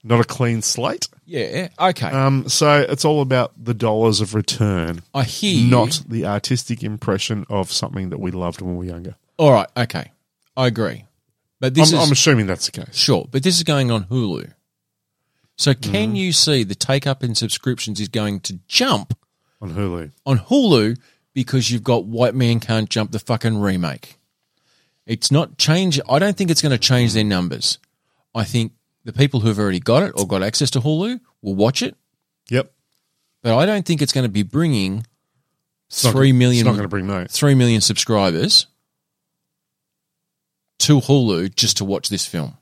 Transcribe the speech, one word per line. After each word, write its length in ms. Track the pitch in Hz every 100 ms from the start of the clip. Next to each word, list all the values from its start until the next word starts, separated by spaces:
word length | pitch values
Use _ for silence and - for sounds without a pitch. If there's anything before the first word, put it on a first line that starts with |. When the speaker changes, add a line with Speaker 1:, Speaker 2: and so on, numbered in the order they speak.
Speaker 1:
not 160 | 113 117
a 40 |
clean 360 | 113 - 120 113
slate. 460 | - - 123 339 - _
Speaker 2:
Yeah, 440 | _ 147 107 - 180 -
okay. 260 | 185 175 -
Speaker 1:
Um, 400 | 135 135 135 127
so 360 | - 151 147 139
it's 160 | 139
all 160 | 156 151
about 320 | 131 131 120 -
the 100 | 120
dollars 460 | 113 113 107 113 101
of 140 | 104
return, 680 | 107 - - 107 92 82 85 -
Speaker 2:
I 80 | 139
hear 300 | 120 - 208
you. 140 | 190 120
Speaker 1:
not 320 | 123 117 156 -
the 180 | 113 90
artistic 560 | 101 - 123 - 117
impression 600 | 107 104 - 98 - 107 -
of 220 | 104 90
something 380 | - - 98 92
that 80 | 87
we 100 | 90
loved 280 | 92 87 87
when 160 | 90 87
we 100 | 90
were 60 |
younger. 220 | 85 87 - _ -
Speaker 2:
All 160 | 151
right, 160 | 117 - -
okay. 360 | 117 82 - _ _ _ _ 131
I 100 | 127
agree. 360 | 113 101 58 _ _ _ _ _ _
But 140 | 127
this 180 | 131 156
Speaker 1:
I'm, 60 | 160
Speaker 2:
is 60 | 160
Speaker 1:
I'm 60 |
assuming 340 | 135 165 127 101
that's 200 | 90 -
the 60 |
case. 240 | - - -
Speaker 2:
Sure, 300 | - 104 -
but 120 | 135
this 140 | 175 175
is 60 |
going 260 | 160 143 127
on 140 | 113
Hulu. 480 | 92 127 107 67 50 _ _ _ _ _ _ _ _ _ _ -
So 180 | -
can 380 | 127 - 202 214
Speaker 1:
Mm. 40 | 202
Speaker 2:
you 160 | 185
see 320 | 160 - 139
the 100 | 101
take-up 500 | 101 - 139 139 135
in 100 | 123
subscriptions 640 | 110 113 - 131 120 - 101
is 80 | 104
going 320 | 113 104 98
to 180 | - 90 _
jump 480 | - 262 107 - - _ _ _ _
Speaker 1:
On 80 | 95
Hulu. 380 | 82 98 87 78 _ -
Speaker 2:
on 120 | 127
Hulu 580 | - 285 233 135 107 120 _ _ _
because 380 | 135 123 131 117
you've 120 | 120
got 220 | 104 117
White 300 | 95 113 123
Man 260 | 123 120 117
Can't 280 | - 110 107
Jump, 200 | 117 104
the 80 | -
fucking 400 | - 113 117 107
remake? 600 | 101 95 85 67 - - _ _ _ _ _ _ _ _ -
It's 240 | 113 -
not 240 | 143 165 -
change. 400 | - 165 190 139 -
I 100 | 165
don't 180 | 196 196
think 140 | 185
it's 100 | 160
gonna 140 | 151 123
change 360 | - 127 120
their 100 | 107
numbers. 540 | 107 95 90 64 - - _ _ _ _ _
I 100 | 113
think 280 | 101 120 110 _ _ _
the 100 | 117
people 260 | 107 139 131
who 80 | 110
have 100 | 104
already 220 | 104 92
got 220 | - 123
it 100 | 196 -
or 100 | 95
got 160 | 95
access 260 | 98 - 139
to 80 | 135
Hulu 400 | 135 156 208 247 _ _
will 140 | 104
watch 260 | 95 110 131
it. 160 | - - _ _ _ _ -
Speaker 1:
Yep. 200 | 120 - _ _ _ _ _ _ _
Speaker 2:
But 140 | 117 113
I 80 |
don't 220 | 185 208 170
think 160 | 160
it's 100 | 143
gonna 160 | 135 123
be 140 | 101
bringing 640 | 101 143 165 120 95 101 113 _ _ _ _ _ _ _ _
Speaker 1:
It's 160 | -
not 80 | 123
Speaker 2:
three 200 | 127 135
million, 340 | 127 123 120 110
Speaker 1:
it's 40 |
not 60 | 104
gonna 120 | 101
bring, 180 | 98 92
no. 180 | 98 90
Speaker 2:
three 240 | - 143
million 260 | 135 120 113
subscribers 840 | - 101 - 110 95 80 160 - - _ _ _ _ _ _ _ _ _ _ _ _ _ _ _ _ _ _ _ _ _
to 200 | - 143
Hulu 540 | - 139 117 87 95
just 240 | - 110 -
to 60 |
watch 240 | 98 98 -
this 180 | 98 -
film. 300 | 87 69 -